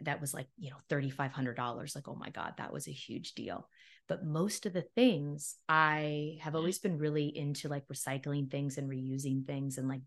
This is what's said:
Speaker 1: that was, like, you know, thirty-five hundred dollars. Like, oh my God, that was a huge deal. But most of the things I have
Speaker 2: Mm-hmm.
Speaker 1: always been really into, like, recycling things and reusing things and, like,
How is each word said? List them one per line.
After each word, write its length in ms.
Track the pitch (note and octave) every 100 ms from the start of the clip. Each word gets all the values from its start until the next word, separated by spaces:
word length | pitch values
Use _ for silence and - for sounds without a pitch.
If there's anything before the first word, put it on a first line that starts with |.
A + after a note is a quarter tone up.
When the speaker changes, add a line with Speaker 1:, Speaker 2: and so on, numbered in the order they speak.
Speaker 1:
that 180 | D3+ C#3+
was, 140 | D3
like, 140 | - C3+ -
you 120 | C#3+
know, 60 | C3+ -
thirty-five 420 | D3 C3+ C3 C#3
hundred 220 | C3+ B2+ A#2+
dollars. 380 | B2 A#2+ D3
Like, 140 | C#3 C#3+
oh 80 | -
my 140 | -
God, 240 | - E2+ -
that 140 | -
was 160 | - D3
a 40 |
huge 420 | C#3 - - F3
deal. 340 | - F#2+ F2 - - - - -
But 160 | E3+
most 420 | E3 D3+ G3+ - G#3
of 60 |
the 100 | F3+ E3+ -
things 580 | B3+ E3+ C#3+ D3 - - -
I 720 | D#3 D#3 D3+ D3+ D3+ D3+ D#3
have 100 | D#3
Speaker 2:
Mm-hmm. 20 | D#3+
Speaker 1:
always 220 | E3+ F#3
been 180 | G3 D#3+
really 280 | D3+ D3+ D3 -
into, 320 | C#3+ C#3+ D3
like, 180 | C#3+ -
recycling 640 | C#3+ - C3+ C#3 C#3+ C3+
things 280 | C#3+ C#3+ C3+
and 120 | C#3
reusing 560 | C3 C3 C3+ C#3 C3+ C3+
things 320 | C#3 C#3 C3+
and, 80 | C3
like, 120 | C3+